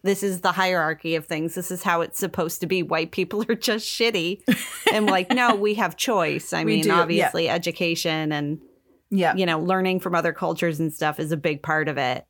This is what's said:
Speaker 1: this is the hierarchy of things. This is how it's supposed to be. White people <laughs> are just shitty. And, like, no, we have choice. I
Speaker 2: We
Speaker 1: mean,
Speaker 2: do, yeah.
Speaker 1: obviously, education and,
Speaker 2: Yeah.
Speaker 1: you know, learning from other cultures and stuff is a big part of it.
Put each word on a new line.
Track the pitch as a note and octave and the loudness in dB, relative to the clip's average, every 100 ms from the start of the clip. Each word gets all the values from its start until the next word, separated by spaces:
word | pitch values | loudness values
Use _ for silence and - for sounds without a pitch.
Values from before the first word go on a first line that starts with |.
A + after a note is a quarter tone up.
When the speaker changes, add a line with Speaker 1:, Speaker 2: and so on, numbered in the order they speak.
Speaker 1:
this | F#3+ G3 | 0 0
is | G3+ F#3 | 0 0
the | G3 | 0
hierarchy | F#3+ F#3 F3+ D#3+ D#3 E3 D#3+ | 2 2 2 0 -2 -2 -4
of | D#3 | -2
things. | D#3+ D#3+ F#3 | -4 -4 -4
This | E3+ | -6
is | F3+ | -4
how | G3 E3+ | 0 0
it's | E3+ - | 0 -2
supposed | F#3+ F3 E3 - | -4 -2 -4 -2
to | E3+ | -2
be. | F#3 | -2
White | E3+ E3 E3 | 0 0 -2
people | - F3+ G#3 A3+ | -2 -2 -2 -2
<laughs> | |
are | A#3 | -2
just | - B3+ - | 0 -2 -2
shitty. | - A#3 G#3+ E3 G3+ - G#3+ - - - | 0 0 2 -2 -4 0 -2 -2 -2 0
And, | A3 G#3 | 2 4
like, | F#3 F3+ | 2 2
no, | B3 A#3+ G#3+ | 2 4 4
we | G#3 G#3 | 2 2
have | F#3+ - | -2 -2
choice. | - G#3+ D#3+ D3 - | 0 2 2 -2 -4
I | E3+ | -2
Speaker 2:
We | D#3+ D#3 | 2 2
Speaker 1:
mean, | |
Speaker 2:
do, | D#3+ | 4
yeah. | E3 | 4
Speaker 1:
obviously, | E3 E3+ F3 F3 E3 | 4 2 2 0 0
education | F3 E3+ D#3+ E3+ E3 E3+ D#3 D#3 | 0 -2 -2 -2 0 -2 -2 -2
and, | D3+ D3 D#3 - _ _ _ _ | -2 -2 -6 -10 _ _ _ _
Speaker 2:
Yeah. | G3 E3+ F#3+ | 2 2 2
Speaker 1:
you | F#3 | 0
know, | D#3+ | 0
learning | E3+ F#3+ F#3 F#3 | 2 2 2 0
from | F#3 F3 | 0 0
other | E3+ | 0
cultures | D#3 E3 E3 E3+ D3+ | 0 -2 0 -2 0
and | D#3+ | -4
stuff | - D#3 D3+ | 0 -4 -2
is | D#3 | -4
a | D#3+ | -2
big | D#3+ D3 | -2 -2
part | - D#3 D#3 | -2 0 0
of | C#3 | -2
it. | B2+ B2 - | -2 -4 -8